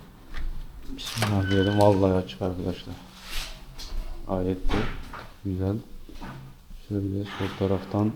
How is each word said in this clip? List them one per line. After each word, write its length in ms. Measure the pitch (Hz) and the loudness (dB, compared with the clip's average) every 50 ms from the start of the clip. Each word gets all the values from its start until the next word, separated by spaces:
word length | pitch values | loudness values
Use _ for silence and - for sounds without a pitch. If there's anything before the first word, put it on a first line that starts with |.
| - - - - - - - - - - - - - - - - - - 135 | -14 -18 -20 -20 -10 -6 -2 -2 0 0 -2 -4 -6 -8 -10 -12 -10 -8 -8
Bismillah 540 | - - - - 117 110 104 104 98 95 95 | -8 -8 -6 -4 0 0 2 2 2 4 4
diyelim. 300 | 98 98 95 101 104 104 | 4 4 6 6 6 8
Vallahi 320 | 101 104 101 95 98 95 | 8 8 8 8 6 6
açık 300 | 92 92 90 - - - | 6 4 2 -2 -4 -4
arkadaşlar. 520 | 101 92 90 90 90 92 87 - - - 87 - - - - - - - - - - - - - - - - - - - - - - - - - - - | -2 -2 -2 -2 -2 -4 -4 -4 -8 -10 -12 -12 -14 -18 -18 -16 -12 -8 -6 -6 -6 -6 -10 -12 -14 -16 -14 -12 -10 -6 -4 -4 -4 -4 -6 -6 -4 -2
Gayet 400 | 98 92 90 92 92 - - - | 0 0 2 0 0 2 2 4
de 80 | 101 101 - - - - - - - - - - - - - | 4 4 2 0 -2 -6 -8 -10 -12 -12 -14 -14 -14 -8 -4
güzel. 320 | 98 92 92 95 95 104 113 - - - - - - - - - 131 131 135 131 131 - - - - - - - - | -2 -2 0 2 0 0 0 -4 -8 -12 -14 -12 -12 -12 -12 -10 -10 -12 -12 -14 -16 -18 -18 -18 -16 -16 -14 -8 -4
Şöyle 360 | 104 101 98 98 98 101 101 | -2 -2 0 0 -2 -2 -4
sol 220 | 101 - - 101 95 - - | -4 -4 -4 -4 -4 -2 0
taraftan 540 | 98 95 98 90 - - - 101 104 110 110 | 2 2 2 0 0 0 2 2 2 2 0